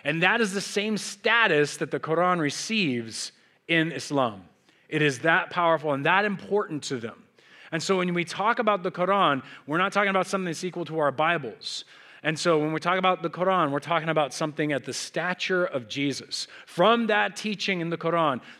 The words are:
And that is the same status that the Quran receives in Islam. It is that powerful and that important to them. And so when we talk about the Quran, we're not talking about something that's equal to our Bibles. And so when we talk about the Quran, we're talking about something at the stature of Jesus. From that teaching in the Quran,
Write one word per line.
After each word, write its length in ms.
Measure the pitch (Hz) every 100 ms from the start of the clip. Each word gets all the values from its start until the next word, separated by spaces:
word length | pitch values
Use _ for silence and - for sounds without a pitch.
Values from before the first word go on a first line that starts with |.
And 220 | 143 165
that 160 | 180 226
is 120 | 214
the 80 | 196
same 380 | - 202 214 208
status 760 | - - 220 233 220 151 147 -
that 160 | 156
the 80 | 143
Quran 400 | - 160 180 180
receives 880 | 143 - - 220 165 123 113 107 - - _ _ -
in 240 | 165 160
Islam. 500 | 135 - 143 123 95 - _ _ _ -
It 140 | 156
is 180 | 147 123
that 300 | 160 175 175
powerful 420 | 180 170 160 151
and 120 | 135
that 200 | 151 185
important 580 | 208 190 196 202 - 151
to 140 | - 135
them. 240 | 110 - _ _ _ - -
And 100 | 165
so 180 | 160 190
when 140 | 180
we 120 | 175
talk 340 | 170 - 220 240
about 240 | 220 202
the 80 | 180
Quran, 540 | 165 180 196 170 135 - - -
we're 100 | 160
not 140 | 190
talking 180 | 202 202
about 160 | 190 180
something 200 | 196 180
that's 180 | 156
equal 200 | 185 175 151
to 120 | 160
our 140 | 143
Bibles. 720 | 135 156 170 123 98 - - - - - -
And 120 | 151 156
so 220 | 175 156
when 140 | 151
we 80 | 156
talk 180 | 175 185
about 240 | 185 175
the 80 | 165
Quran, 400 | 165 180 185 151
we're 80 | 143
talking 300 | - 170 160
about 260 | 156 139
something 380 | - 156 143 151
at 120 | 139
the 80 | 120
stature 720 | 120 - 170 175 180 - 185
of 240 | 180 139 113
Jesus. 600 | 139 143 127 - - - - -
From 400 | - 190 233 226
that 300 | 208 202 196
teaching 440 | 214 202 - 185
in 100 | 165
the 60 | 165
Quran, 440 | 165 170 156 123 - -